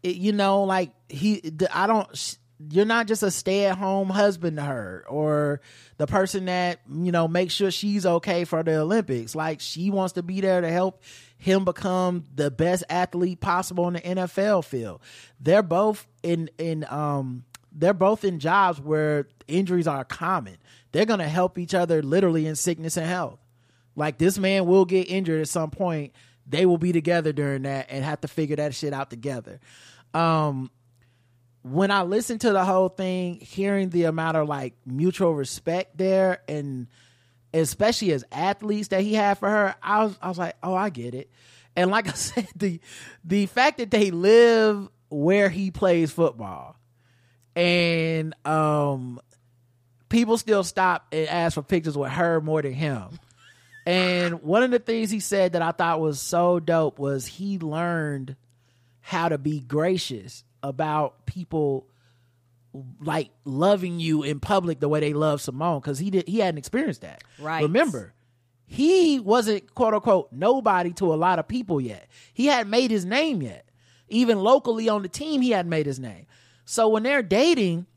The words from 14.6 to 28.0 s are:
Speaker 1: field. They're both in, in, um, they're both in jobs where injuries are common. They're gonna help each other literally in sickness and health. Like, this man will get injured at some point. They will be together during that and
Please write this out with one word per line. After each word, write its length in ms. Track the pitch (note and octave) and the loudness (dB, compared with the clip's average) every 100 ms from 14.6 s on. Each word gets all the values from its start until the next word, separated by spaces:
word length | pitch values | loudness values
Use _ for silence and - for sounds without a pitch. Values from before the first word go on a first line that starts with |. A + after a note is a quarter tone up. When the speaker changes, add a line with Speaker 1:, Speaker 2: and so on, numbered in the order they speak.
Speaker 1:
field. 380 | D3 C3 A2 F2 - - - _ | 0 -6 -8 -12 -18 -20 -20 _
They're 220 | C3+ G3 | 4 4
both 440 | F#3 E3+ G#3+ G#3 - _ | 4 2 2 0 -10 _
in, 260 | E3+ E3+ D#3+ - | -4 -2 -4 -6
in, 280 | E3 D#3 D3+ | -6 -4 -6
um, 560 | C#3+ D3 C#3+ C3 B2 - - _ | -4 -2 -2 -4 -10 -14 -20 _
they're 220 | D3+ E3+ | 0 0
both 300 | F#3+ F#3+ G#3+ | 4 2 2
in 140 | G3+ E3+ | -2 -2
jobs 420 | D3+ F#3+ F#3+ D#3 | 0 2 2 0
where 480 | C#3 D#3 D3+ D3 C#3 _ - | -2 0 2 0 -4 _ -4
injuries 400 | E3+ F#3+ F3+ D#3+ | -2 0 0 0
are 180 | C#3+ | -2
common. 520 | B2+ - E3+ F#3 G#2 F2+ _ - _ | -8 -6 -2 -2 -4 -18 _ -20 _
They're 120 | D#3 A3 | -2 0
gonna 220 | G#3 D#3 | 0 0
help 300 | E3 F3+ F3+ | 0 0 -2
each 160 | F3 | -2
other 280 | F#3+ E3+ E3 | 0 2 0
literally 440 | C#3 E3+ F#3+ D#3+ D#3 | 2 2 2 2 -2
in 100 | D3+ | -2
sickness 400 | - E3 D#3+ F3 | -2 -2 -4 -4
and 100 | E3 | -4
health. 340 | F3+ D#3 - _ _ _ _ _ - | -4 -6 -10 _ _ _ _ _ -4
Like, 200 | D3+ C#3 | -4 2
this 220 | E3 G3 | 0 2
man 260 | F#3+ G3 F3+ | 2 2 4
will 180 | F#3+ F3+ | 6 6
get 220 | F#3 F3+ | 2 0
injured 300 | F#3+ F3+ D#3+ | -2 0 -2
at 60 | D3+ | -2
some 220 | F3 D#3 | -4 -4
point. 420 | - F#3 D#3 D3 _ _ _ - | -4 -4 -4 -8 _ _ _ -6
They 200 | D3 F#3 | 2 4
will 120 | E3+ | 4
be 140 | F3 | 2
together 400 | E3+ D#3 F3 D#3 | 0 2 0 0
during 300 | D3 C#3+ C#3 | -2 -2 -2
that 240 | C3+ C3+ C3 | -4 -6 -6
and 140 | C3+ | -6